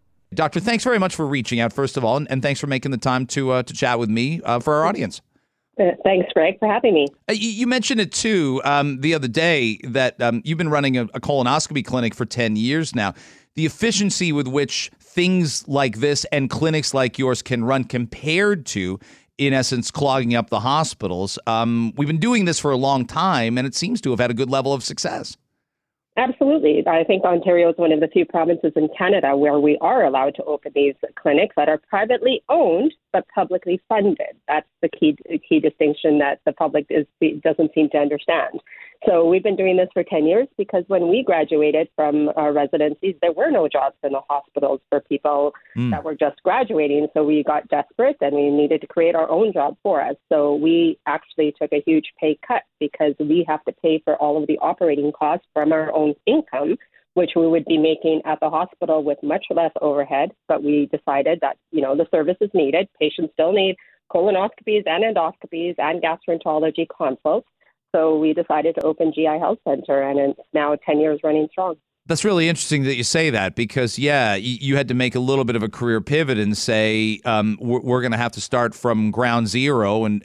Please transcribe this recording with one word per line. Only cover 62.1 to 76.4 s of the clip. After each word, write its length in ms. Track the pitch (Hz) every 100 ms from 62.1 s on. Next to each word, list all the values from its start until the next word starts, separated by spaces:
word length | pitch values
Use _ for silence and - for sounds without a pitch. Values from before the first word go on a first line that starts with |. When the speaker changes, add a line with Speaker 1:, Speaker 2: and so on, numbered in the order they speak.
| 165 151 185
Speaker 2:
is 100 | 202
needed. 340 | 185 139 160 196 -
Patients 360 | 151 - 160
still 180 | - 160
need 240 | 202 190 180 - _ -
colonoscopies 720 | 175 196 185 208 - - 208 196
and 160 | 165
endoscopies 720 | 226 196 165 - 151 165 175 170
and 240 | 147 170
gastroenterology 840 | 165 170 - 170 170 156 160 - 165
consults. 600 | - 147 - 151 202 - _ _ _ _
So 240 | 170 160 156
we 160 | 156
decided 420 | 160 165 151 160 160
to 100 | 156
open 280 | 156 160
G 120 | 151 156
I 120 | 156
Health 220 | 170 165 -
Center, 360 | 135 - 139
and 180 | 135 139
it's 200 | 139 - -
now 220 | 151 147 147 -
ten 140 | 151
years 220 | 156 151
running 240 | 156 151 151
strong. 260 | - 185 156 _ _ -
Speaker 1:
That's 180 | 165 208
really 240 | 185 165
interesting 340 | 170 - 151
that 120 | 135 123
you 100 | 117
say 240 | 165 160
that 260 | 113 95 -
because, 420 | 117 135 120 -
yeah, 360 | 143 143 113
y-, 60 | 98
you 360 | 120 120 135 139
had 140 | 127
to 40 |
make 220 | 127 123 127
a 40 |
little 260 | 127 139 123
bit 100 | 113
of 80 |
a 60 | 107
career 320 | - 120 113
pivot 360 | - 147 147
and 200 | 110